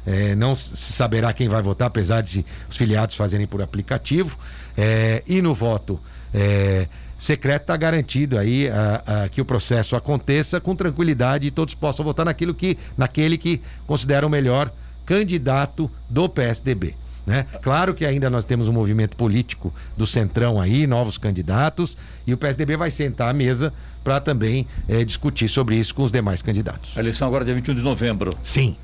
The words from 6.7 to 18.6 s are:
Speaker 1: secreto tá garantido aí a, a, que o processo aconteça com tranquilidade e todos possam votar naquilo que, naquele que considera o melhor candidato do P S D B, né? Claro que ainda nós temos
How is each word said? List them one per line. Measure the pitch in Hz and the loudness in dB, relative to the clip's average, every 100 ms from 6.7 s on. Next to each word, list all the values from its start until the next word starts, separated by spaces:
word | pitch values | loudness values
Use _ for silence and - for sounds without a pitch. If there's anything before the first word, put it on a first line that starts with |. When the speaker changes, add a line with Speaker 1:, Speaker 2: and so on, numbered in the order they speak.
| 95 90 - - - | 2 0 -6 -16 -8
Speaker 1:
secreto | - 147 131 143 | -2 0 2 0
tá | - - | 0 0
garantido | 160 160 123 127 147 120 | 2 2 0 0 2 2
aí | 104 127 139 | 2 2 2
a, | 104 107 104 - 107 | 2 2 0 0 -2
a, | 98 | 0
que | - | -2
o | |
processo | - 120 - 120 107 120 | 0 0 2 0 2 -2
aconteça | - 143 - 143 143 180 | 0 -2 2 0 2 -2
com | - 180 | -2 0
tranquilidade | 180 139 170 131 123 143 139 | 0 2 2 4 2 2 0
e | |
todos | 135 160 | -2 -4
possam | - 151 135 | -2 -4 -2
votar | 156 - 165 | -2 0 -2
naquilo | - 170 | 0 -2
que, | - 185 170 - - | 0 -2 -2 -4 -2
naquele | 131 - 156 165 | 0 2 2 2
que | 170 165 - - - | 0 -2 -4 -14 -4
considera | 147 127 139 151 | -2 2 2 4
o | |
melhor | 147 127 131 143 - - - | 2 4 2 0 -6 -16 -16
candidato | - 190 208 180 131 135 139 - 151 - - | 0 0 2 0 2 0 0 -2 -4 -6 -2
do | 123 180 | 0 0
P | - | 2
S | 120 113 | 0 0
D | 131 | -2
B, | 110 85 - - - - | -2 -2 -6 -14 -8 0
né? | 127 131 - | 0 0 -4
Claro | 131 147 190 | 0 2 2
que | 151 | 0
ainda | 151 139 135 | 0 2 2
nós | 123 | 0
temos | 110 123 | 0 2